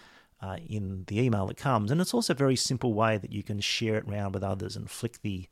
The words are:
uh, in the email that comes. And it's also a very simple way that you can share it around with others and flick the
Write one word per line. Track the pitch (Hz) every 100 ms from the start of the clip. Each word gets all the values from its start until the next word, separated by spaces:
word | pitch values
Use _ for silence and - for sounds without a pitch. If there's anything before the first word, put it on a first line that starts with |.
| - - _ _
uh, | 95 92 -
in | 107 95 95 90
the | 104
email | 127 104 98
that | -
comes. | 143 120 104
And | 156
it's | 185
also | 247 226
a | 135
very | 135 127
simple | - 131 127
way | 107 110 107
that | -
you | 101
can | 101 104
share | - - 113 107
it | -
around | 104 98
with | 95
others | 98 98 98 104
and | 107
flick | - 117 -
the | 107 92 92